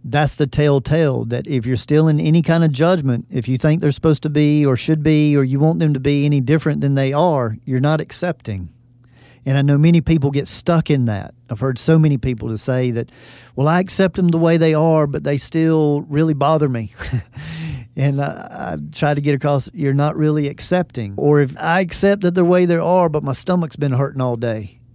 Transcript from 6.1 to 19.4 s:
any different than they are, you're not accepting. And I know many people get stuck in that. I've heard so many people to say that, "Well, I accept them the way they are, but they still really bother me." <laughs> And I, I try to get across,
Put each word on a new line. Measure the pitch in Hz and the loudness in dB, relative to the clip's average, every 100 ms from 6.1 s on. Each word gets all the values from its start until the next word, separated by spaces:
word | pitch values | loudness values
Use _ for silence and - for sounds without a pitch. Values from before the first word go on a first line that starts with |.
| 143 143 | 0 2
any | 143 | 0
different | 123 156 156 147 | 2 0 0 -2
than | 143 | 0
they | 139 135 | 0 0
are, | 143 175 143 117 107 | 0 0 0 -2 -6
you're | - 127 | -4 0
not | 143 156 | 0 0
accepting. | - - 175 - - 95 85 _ _ _ _ _ - - 135 | -4 -8 -6 -6 -10 -10 -10 _ _ _ _ _ -20 -10 -2
And | 139 | 0
I | |
know | 139 143 | 2 4
many | 160 170 | 4 4
people | - 165 139 | 2 0 0
get | 139 - | -2 -4
stuck | - - 170 - | -4 0 0 2
in | 143 117 | 0 0
that. | 101 - _ _ | -4 -8 _ _
I've | 107 | -6
heard | 135 123 | -4 -2
so | - 160 | 2 4
many | 156 139 | 4 0
people | 131 117 120 | -4 -6 -6
to | 110 | -6
say | - 127 127 | -4 -2 -2
that, | 117 113 - - - - - | -4 -8 -14 -20 -20 -14 -2
"Well, | 147 | 0
I | 175 | 0
accept | 190 - 190 196 | 0 0 0 2
them | 175 | 0
the | 165 | 2
way | 165 165 | 2 4
they | 165 | 2
are, | 151 160 156 147 | 2 2 2 0
but | 139 | -2
they | 143 143 | -4 -4
still | - 160 160 160 151 147 | -2 0 2 2 2 0
really | 151 147 160 | -2 0 0
bother | 147 143 156 147 | 2 2 2 0
me." | 120 107 - - | -2 -8 -12 -8
<laughs> | 120 - - 156 160 160 135 117 - | -8 -8 -16 -14 -10 -10 -10 -12 -2
And | 139 139 | -2 -2
I, | 143 - - - 98 | -4 -8 -16 -12 -8
I | 78 73 | -8 -10
try | - 151 | -4 -2
to | 143 | 0
get | 143 | 0
across, | 139 | 0